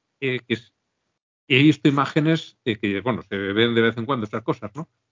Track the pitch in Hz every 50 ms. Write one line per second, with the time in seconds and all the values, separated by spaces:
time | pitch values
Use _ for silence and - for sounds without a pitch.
0 | _ _ _ - 135 131 127 117 - - 113 - - _ _ _ _ _ _ _
1 | _ _ _ _ _ _ _ _ _ - 131 131 147 156 147 - - 151 139 143
2 | 135 - - 160 147 160 165 160 - - _ _ - 120 104 - - 101 98 98
3 | 95 127 107 80 - - 101 98 98 98 98 110 120 120 117 117 113 113 113 117
4 | 113 139 135 117 107 - - 113 - 165 143 - 110 104 - 147 170 _ _ _
5 | _ _